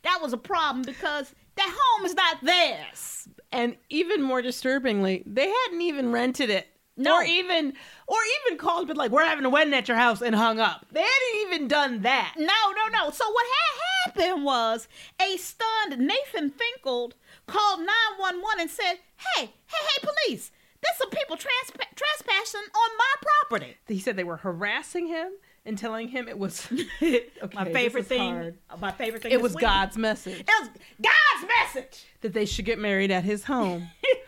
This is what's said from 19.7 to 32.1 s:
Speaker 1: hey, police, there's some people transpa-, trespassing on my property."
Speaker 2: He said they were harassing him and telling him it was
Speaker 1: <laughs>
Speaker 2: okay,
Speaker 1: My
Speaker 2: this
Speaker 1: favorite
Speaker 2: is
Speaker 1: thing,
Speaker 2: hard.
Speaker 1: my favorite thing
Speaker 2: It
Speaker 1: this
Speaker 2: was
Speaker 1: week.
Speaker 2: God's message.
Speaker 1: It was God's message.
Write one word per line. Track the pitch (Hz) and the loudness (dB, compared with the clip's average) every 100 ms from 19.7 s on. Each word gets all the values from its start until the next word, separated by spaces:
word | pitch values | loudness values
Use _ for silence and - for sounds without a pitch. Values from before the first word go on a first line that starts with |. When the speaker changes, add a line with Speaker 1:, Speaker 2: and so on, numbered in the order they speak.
| 659 605 554 | -4 0 0
Speaker 1:
hey, | 571 587 523 | 0 0 0
police, | 208 - _ _ _ | -2 -10 _ _ _
there's | 640 679 | -4 -2
some | 466 | -4
people | 622 554 320 | -4 -6 -6
transpa-, | 554 508 523 - - - | -4 -4 -4 -10 -12 -4
trespassing | 587 605 - 392 440 415 | -4 -4 -2 -2 -2 -10
on | 415 427 466 453 | -4 0 0 2
my | 508 571 587 605 571 | 2 2 2 2 2
property." | 220 123 - - | -4 -6 -16 -6
Speaker 2:
He | 196 | -4
said | 220 190 | -2 -4
they | |
were | 175 160 | -4 -4
harassing | 196 170 208 240 311 359 339 | -6 -4 -2 -4 -4 -6 -4
him | 330 359 392 _ _ - | -4 -6 -10 _ _ -10
and | 202 | -6
telling | 226 220 233 | -6 -6 -6
him | 262 233 | -8 -8
it | 202 | -6
was | 190 - - 262 - | -6 -6 -6 -6 -6
Speaker 1:
<laughs> | - | 0
Speaker 2:
okay, | 330 247 240 - 196 | 2 2 0 -12 -10
Speaker 1:
My | 208 185 | -6 -2
Speaker 2:
this | |
Speaker 1:
favorite | 202 240 247 | 0 0 -2
Speaker 2:
is | - | -2
Speaker 1:
thing, | 254 240 202 | -2 0 -4
Speaker 2:
hard. | 170 170 _ 170 | -8 -12 _ -8
Speaker 1:
my | 196 | -8
favorite | 190 226 226 | -6 -6 -6
thing | 226 | 2
Speaker 2:
It | 247 | 2
Speaker 1:
this | |
Speaker 2:
was | 240 185 | 2 2
Speaker 1:
week. | |
Speaker 2:
God's | 226 196 196 214 | 4 4 2 0
message. | 220 208 185 180 | -2 -2 -6 -8
Speaker 1:
It | 190 427 | 2 2
was | 240 - - - | 2 -16 -20 0
God's | 440 587 571 - 370 466 | 4 6 6 4 2 2
message. | - 262 254 - - | 2 -6 -12 -20 -20